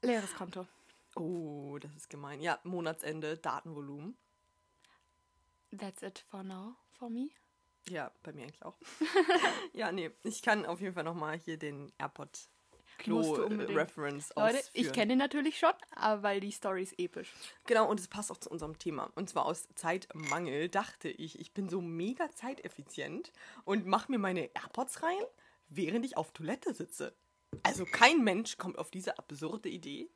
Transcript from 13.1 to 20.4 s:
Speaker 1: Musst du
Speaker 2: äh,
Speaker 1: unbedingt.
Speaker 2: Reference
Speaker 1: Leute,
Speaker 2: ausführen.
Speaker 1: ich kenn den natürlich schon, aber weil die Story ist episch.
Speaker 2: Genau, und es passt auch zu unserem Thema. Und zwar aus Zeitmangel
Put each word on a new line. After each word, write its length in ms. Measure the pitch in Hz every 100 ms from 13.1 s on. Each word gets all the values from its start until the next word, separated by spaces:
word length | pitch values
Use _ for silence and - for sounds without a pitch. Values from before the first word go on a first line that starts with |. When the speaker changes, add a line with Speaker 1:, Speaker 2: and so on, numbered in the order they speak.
| 214
Speaker 1:
Musst 100 | 156
du 120 | 151
Speaker 2:
äh, 20 | -
Speaker 1:
unbedingt. 320 | 214 147 156
Speaker 2:
Reference 500 | 160 - 143 143 147 -
Speaker 1:
Leute, 220 | 214 254
Speaker 2:
ausführen. 120 | -
Speaker 1:
ich 180 | - 165
kenn 160 | 180 214
den 120 | 254
natürlich 380 | 277 294 285 302
schon, 140 | 330 392 - -
aber 260 | 214 208
weil 180 | 202 202
die 100 | 196
Story 320 | - 202 190
ist 160 | 190 -
episch. 340 | 180 - - - - - -
Speaker 2:
Genau, 220 | 226 220
und 80 | 214
es 120 | 180
passt 200 | 208 208
auch 80 | -
zu 120 | -
unserem 280 | 165 156 156
Thema. 320 | - 147 - -
Und 140 | 190
zwar 160 | - 135
aus 240 | 165 - -
Zeitmangel 920 | 170 185 - 156 156 156